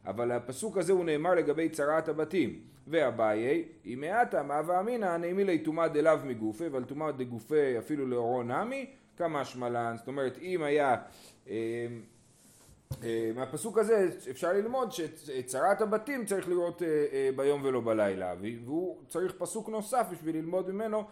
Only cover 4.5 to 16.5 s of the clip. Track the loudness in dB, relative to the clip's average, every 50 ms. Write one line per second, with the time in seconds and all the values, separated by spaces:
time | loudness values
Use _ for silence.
4.5 | -2 -2 0 2 2 2 2 0 -2 0 0 0 0 0 -2 -2 0 0 2 2
5.5 | 2 2 0 -2 0 2 2 2 2 4 4 6 4 4 2 -2 -4 -4 -2 -4
6.5 | -4 -4 -4 -4 -2 -4 -4 -4 -6 -4 -4 -4 -4 -4 -6 -6 -6 -8 -4 0
7.5 | 2 4 4 4 2 0 -2 -2 -2 -2 -2 0 0 0 0 0 0 0 0 -2
8.5 | -2 -2 -2 -2 -4 -6 -8 -10 -14 -20 _ _ _ -4 -2 -2 -2 -2 -4 -4
9.5 | -6 -6 -4 -2 -2 0 -2 -2 -4 -6 -8 -6 -4 -2 -2 -2 -2 -4 -4 -4
10.5 | -2 -2 0 2 4 4 4 4 4 2 0 -6 -18 -20 -20 -20 -20 _ _ -8
11.5 | -4 -4 -2 -2 -2 -4 -4 -6 -8 -10 -14 -18 -20 -20 _ _ _ _ _ -20
12.5 | -20 -20 -20 -20 -20 -20 _ -14 -12 -8 -4 -2 -2 0 0 -2 -2 -4 -4 -6
13.5 | -6 -6 -6 -2 2 2 4 4 6 4 4 2 0 -4 -8 -10 -8 -4 0 0
14.5 | 2 2 2 0 0 -2 -2 -2 -4 -4 -6 -6 -6 -10 -12 -8 -6 -6 -4 -4
15.5 | -2 2 4 4 4 4 2 2 0 0 -2 -2 -4 -4 -2 -2 -2 -2 0 0